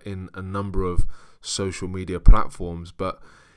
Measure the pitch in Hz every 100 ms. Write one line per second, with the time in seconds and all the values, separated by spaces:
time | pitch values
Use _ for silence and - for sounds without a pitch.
0 | 104 95 92 95 95 101 98 92 90 87
1 | - - - - - - 98 - 92 92
2 | 87 87 82 110 - - 87 85 90 -
3 | 92 - - - _